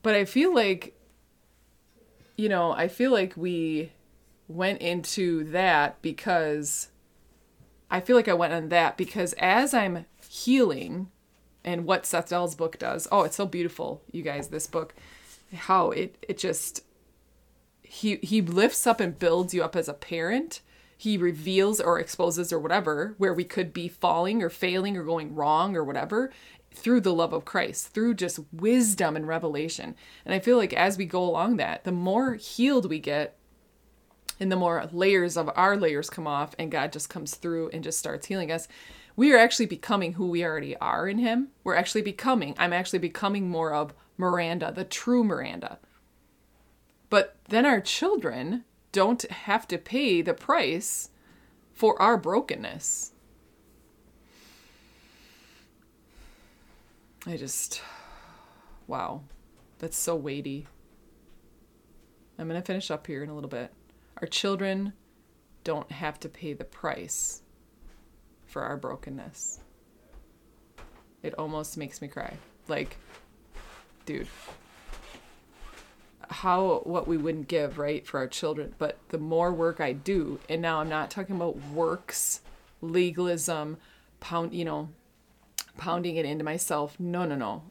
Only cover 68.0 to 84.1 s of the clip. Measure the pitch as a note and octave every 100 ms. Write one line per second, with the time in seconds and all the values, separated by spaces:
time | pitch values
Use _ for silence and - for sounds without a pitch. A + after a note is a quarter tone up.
68 | - _ _ _ - C#3 C3 C#3 B2+ C3
69 | - C3+ - - - - - _ _ _
70 | _ - - _ _ _ _ - - -
71 | _ _ - - D#3 D#3 D3+ E3 C#3 -
72 | C#3 - - D3 - _ - C#3+ D3 -
73 | - - _ _ _ - - - - _
74 | - D3 C#3+ - - - - - - -
75 | - - - - _ - - - - _
76 | - _ - - F#3 F3+ F#3+ D#3+ - F3
77 | E3 E3 D#3 D#3 C#3+ E3+ C#3+ D#3 D3 D3+
78 | - C#3 B2+ - D#3 D3+ C3+ - D3+ -
79 | _ D#3+ D#3 E3 F3 E3 E3 E3 D3 C#3
80 | D#3+ G3 D3 C#3 - E3 E3 D#3+ D#3 D#3
81 | D3 G#3 F#3+ F#3 E3+ C#3+ C#3+ D3+ E3 F3
82 | - - - - - - _ _ E3 F3
83 | F3+ D#3+ F3+ E3+ D#3+ D#3+ D3+ D#3 _ _
84 | _